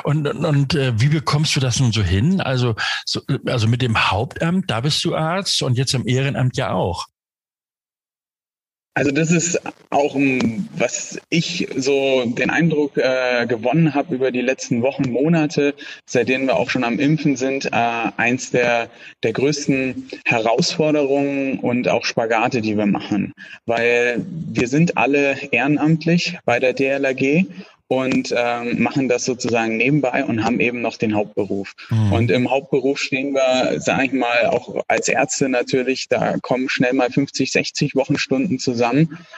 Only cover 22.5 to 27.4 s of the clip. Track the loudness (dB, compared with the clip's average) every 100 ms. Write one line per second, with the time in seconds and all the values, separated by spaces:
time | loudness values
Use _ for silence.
22.5 | 0 0 0 2 0 0 -2 -2 -8 -20
23.5 | -14 -4 0 2 2 2 0 -6 -8 -6
24.5 | -2 0 2 2 2 2 2 2 -2 -2
25.5 | -2 0 2 2 2 2 0 0 -6 -2
26.5 | 2 2 0 0 0 -2 0 2 2